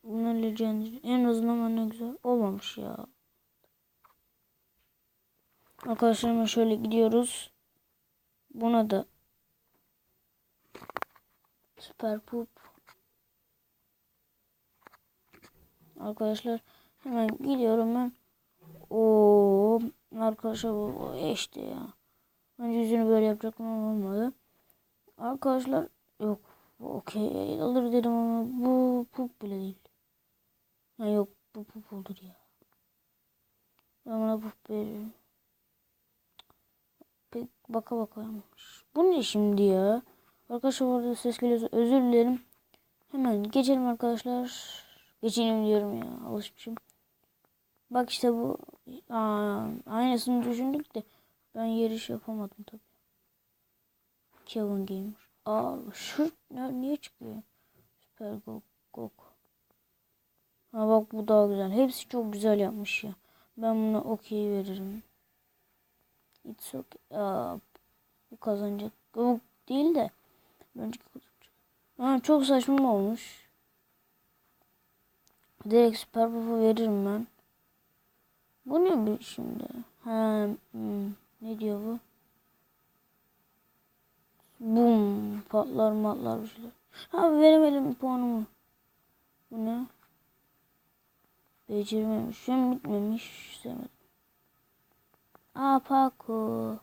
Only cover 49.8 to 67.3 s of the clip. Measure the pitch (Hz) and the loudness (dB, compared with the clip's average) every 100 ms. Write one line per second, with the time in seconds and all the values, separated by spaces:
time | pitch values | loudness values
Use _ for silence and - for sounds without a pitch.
49.8 | - 220 254 240 247 247 240 240 262 294 | -6 -2 0 0 0 0 0 -2 -2 -4
50.8 | 302 233 - _ _ _ _ 226 226 226 | -6 -12 -14 _ _ _ _ -8 -4 0
51.8 | 226 220 - 226 - 220 202 - 208 220 | -2 -4 -8 -10 -8 -10 -10 -14 -20 -20
52.8 | _ _ _ _ _ _ _ _ _ _ | _ _ _ _ _ _ _ _ _ _
53.8 | _ _ _ _ _ _ - 233 208 202 | _ _ _ _ _ _ -12 -6 -4 -4
54.8 | 190 190 202 208 _ _ - 214 - - | -4 -8 -10 -14 _ _ -4 -2 -2 -6
55.8 | 240 - - - 311 _ _ 247 262 254 | -12 -14 -8 -2 -2 _ _ -10 -8 -6
56.8 | 262 294 - _ 233 220 - _ _ _ | -4 -6 -8 _ -14 -14 -16 _ _ _
57.8 | _ _ _ _ 208 214 214 220 _ _ | _ _ _ _ -12 -12 -14 -16 _ _
58.8 | _ - 113 _ _ _ _ _ _ _ | _ -14 -14 _ _ _ _ _ _ _
59.8 | _ _ _ _ _ _ _ _ _ 226 | _ _ _ _ _ _ _ _ _ -4
60.8 | 214 220 214 220 214 214 208 196 190 208 | 2 2 2 -6 4 6 6 2 -2 2
61.8 | 262 254 - 247 220 208 220 208 196 220 | 0 0 -8 -6 -6 -2 2 2 0 -4
62.8 | 202 - 208 185 _ _ _ - 226 220 | -6 -6 -8 -16 _ _ _ -6 -2 0
63.8 | 220 220 - 220 - 214 208 202 196 190 | 0 0 -2 -6 -4 -4 -2 -2 -4 -8
64.8 | 190 208 - _ _ _ _ _ _ _ | -10 -12 -18 _ _ _ _ _ _ _
65.8 | _ _ _ _ _ _ - 220 - 262 | _ _ _ _ _ _ -20 -18 -14 -12
66.8 | 262 - _ 214 202 | -14 -20 _ -6 -4